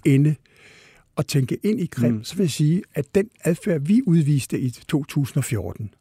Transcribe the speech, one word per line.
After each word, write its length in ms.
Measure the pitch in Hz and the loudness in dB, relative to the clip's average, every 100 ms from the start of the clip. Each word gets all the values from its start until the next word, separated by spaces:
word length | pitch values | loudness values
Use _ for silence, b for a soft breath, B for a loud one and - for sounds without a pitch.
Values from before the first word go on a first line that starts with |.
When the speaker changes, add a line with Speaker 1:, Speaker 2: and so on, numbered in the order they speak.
| - | 2
Speaker 1:
ende, 300 | 135 147 151 _ b b b b b b - | 4 4 0 _ b b b b b b -8
og 120 | 135 | -2
tænke 300 | 143 127 - | -2 -2 -2
ind 160 | 202 214 | -2 -2
i 40 | 175 | -4
Krim, 280 | - 120 | -2 0
Speaker 2:
Mm. 100 | 113 | 0
Speaker 1:
så 120 | 110 180 | -4 -2
vil 80 | |
jeg 80 | 185 | -2
sige, 300 | - 151 175 - - | 0 0 0 -2 -8
at 200 | 143 196 | -2 -2
den 140 | 196 _ | -2 _
adfærd, 380 | - 170 - 165 | -4 -2 -2 -2
vi 200 | 143 214 269 | 2 2 4
udviste 540 | 170 147 147 - 143 | 2 4 2 0 -4
i 100 | 127 | -4
to 340 | 120 - 151 | -6 -4 -4
tusind 340 | 151 151 135 - | -2 -2 -2 -2
og 60 | |
fjorten, 500 | 127 110 - - 104 _ | -2 -4 -6 -10 -12 _